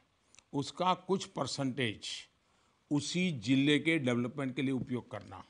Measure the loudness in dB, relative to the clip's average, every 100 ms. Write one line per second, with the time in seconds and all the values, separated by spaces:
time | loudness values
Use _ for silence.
0 | _ _ _ -20 _ -6 -4 -2 0 0
1 | 0 -4 -2 -4 -4 -2 -2 0 -2 -4
2 | -8 -12 -14 _ _ _ _ _ -2 -2
3 | 0 0 0 0 2 4 6 4 4 2
4 | 2 2 0 -2 -4 -2 0 0 -2 -6
5 | -6 -12 -12 -16